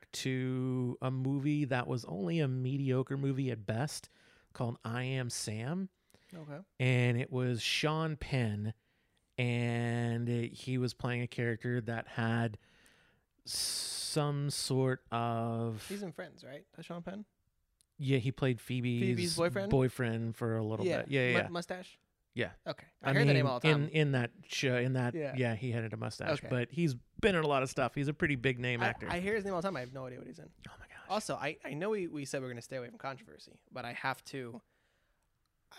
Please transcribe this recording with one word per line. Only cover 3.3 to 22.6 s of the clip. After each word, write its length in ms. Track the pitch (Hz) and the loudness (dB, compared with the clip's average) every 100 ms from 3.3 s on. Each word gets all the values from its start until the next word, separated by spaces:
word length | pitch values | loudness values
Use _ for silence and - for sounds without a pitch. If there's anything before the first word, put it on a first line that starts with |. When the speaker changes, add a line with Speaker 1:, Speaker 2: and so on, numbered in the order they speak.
| 135 135 | 0 0
Speaker 1:
at 160 | 113 101 | -2 -2
best 440 | 113 151 - - _ - - _ | -2 -2 -6 -12 _ -20 -20 _
called 240 | - 120 123 | -4 -4 -4
I 200 | 113 117 | -4 -4
Am 260 | 127 131 120 | -2 -2 -2
Sam. 580 | - - 107 120 180 190 - _ - _ | -4 -4 -4 -2 -4 -4 -10 _ -20 _
Speaker 2:
Okay. 240 | 180 147 143 196 - | -14 -12 -12 -12 2
Speaker 1:
And 400 | 127 123 123 120 | 4 6 6 4
it 100 | 135 | 0
was 280 | 123 127 117 | 0 0 0
Sean 560 | - - 151 156 160 151 | 0 2 2 2 0 -4
Penn, 560 | - 135 113 104 107 - _ _ _ _ _ - | -2 0 2 0 -2 -6 _ _ _ _ _ -2
and 920 | 123 120 120 117 120 120 120 117 120 | 0 2 2 0 0 0 0 0 0
it, 220 | 120 117 | 0 -2
he 240 | - - 127 | -6 -2 0
was 160 | 123 | 0
playing 260 | - 127 123 | -2 -2 -2
a 40 | 120 | -2
character 540 | - 120 113 123 123 | 0 0 0 0 0
that 240 | 110 117 - | 0 -4 -4
had 480 | - 113 117 117 104 _ _ - - _ _ _ _ | -2 2 2 2 -2 _ _ -20 -20 _ _ _ _
some 1040 | - - - - - - - 156 147 143 143 | -8 -4 -2 -4 -4 -6 -4 0 0 0 0
sort 540 | - - 131 131 127 - | -2 0 2 2 0 -2
of 760 | 117 117 117 117 113 117 107 - | -2 0 0 0 0 -2 -4 -6
Speaker 2:
He's 140 | 202 | -6
in 100 | 196 | -6
Friends, 300 | - 170 - | -8 -12 -14
right? 200 | 127 143 - | -16 -16 -16
That's 120 | - 165 | -16 -10
Sean 160 | 175 | -10
Penn? 240 | 170 196 214 _ _ _ _ _ _ - | -8 -10 -12 _ _ _ _ _ _ -4
Speaker 1:
Yeah, 180 | 135 135 | 2 2
he 140 | 110 | 2
played 280 | - 135 120 | 2 2 2
Phoebe's 400 | - 123 123 120 | -2 -2 0 2
Speaker 2:
Phoebe's 340 | - - 175 165 | 2 2 2 2
boyfriend? 340 | 170 170 196 | 2 0 4
Speaker 1:
boyfriend 680 | 139 131 - 120 113 117 113 | 4 4 2 0 0 -2 -2
for 200 | 120 113 | 0 0
a 60 | |
little 240 | 107 110 185 | 0 0 0
Speaker 2:
Yeah. 120 | 147 | 0
Speaker 1:
bit. 80 | 113 | 0
Yeah, 100 | 135 | 2
yeah, 120 | 123 | 4
Speaker 2:
Mu-, 60 | 117 | 4
Speaker 1:
yeah. 80 | 101 | 2
Speaker 2:
mustache? 500 | 175 170 185 180 - _ _ _ | -4 -6 -8 -10 -20 _ _ _
Speaker 1:
Yeah. 160 | 120 107 - | -6 -6 -6